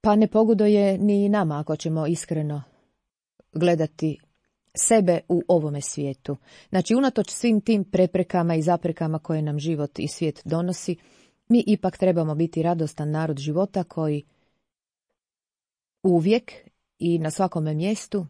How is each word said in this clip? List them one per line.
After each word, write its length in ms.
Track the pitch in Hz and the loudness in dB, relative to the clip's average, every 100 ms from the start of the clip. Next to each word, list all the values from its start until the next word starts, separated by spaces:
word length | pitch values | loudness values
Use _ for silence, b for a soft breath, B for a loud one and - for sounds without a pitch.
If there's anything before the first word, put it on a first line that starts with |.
pa 140 | 226 208 | 4 4
ne 120 | 214 | 4
pogoduje 680 | 214 220 214 208 208 202 190 | 4 4 4 4 4 2 2
ni 320 | 202 202 202 | 2 2 2
nama, 300 | 208 165 147 | 2 0 -2
ako 160 | 151 156 | -4 -4
ćemo 320 | 165 160 151 | -2 -2 -2
iskreno 560 | 170 - 156 151 147 135 _ _ _ _ _ _ _ _ | -4 -4 -4 -4 -8 -10 _ _ _ _ _ _ _ _
gledati 680 | - 175 170 156 - 156 143 _ _ _ _ _ - | -2 0 2 -2 -2 -4 -6 _ _ _ _ _ -4
sebe 440 | - 226 185 170 - | 2 4 4 0 0
u 120 | 175 - | -2 2
ovome 340 | 180 151 143 | 0 0 -6
svijetu. 560 | - - 143 139 - 139 b b b | -8 -8 -8 -8 -8 -10 b b b
Znači, 260 | 185 - 240 | -2 0 2
unatoč 340 | 269 247 196 | 2 0 -4
svim 320 | - 240 220 | -2 0 2
tim 220 | - 214 | 2 0
preprekama 720 | 190 180 185 185 175 185 170 160 | 0 2 2 2 0 0 0 0
i 60 | |
zaprekama 580 | 156 175 170 160 160 156 | 2 0 -2 -4 -4 -4
koje 220 | - 156 | -4 -4
nam 180 | 151 147 | -2 -4
život 400 | 151 156 147 - | -4 -4 -4 -6
i 80 | 147 | -8
svijet 340 | - 160 - - | -4 -6 -6 -6
donosi, 520 | 165 180 175 - 175 b b b b _ | -4 -2 -6 -6 -8 b b b b _
mi 140 | 240 - | 2 4
ipak 300 | 208 185 - | 0 0 0
trebamo 380 | 185 170 156 151 | 0 2 -2 -2
biti 280 | 165 160 | -2 0
radostan 480 | 165 175 156 - 151 | 0 0 -4 -4 -4
narod 260 | 151 160 139 | -2 -4 -4
života 460 | 143 151 202 190 | -4 -2 -2 -4
koji 400 | 175 - 156 147 - _ _ _ _ _ _ _ _ _ _ _ _ _ _ _ _ _ | -6 -4 -2 -4 -8 _ _ _ _ _ _ _ _ _ _ _ _ _ _ _ _ _
uvijek 500 | 190 170 165 226 - - _ _ _ _ | 2 2 4 0 -2 -20 _ _ _ _
i 200 | 170 170 | -2 0
na 120 | 156 | -2
svakome 420 | 156 185 170 156 | -2 -2 0 -2
mjestu 540 | 151 185 214 - 208 170 | -2 -2 -4 -4 -8 -8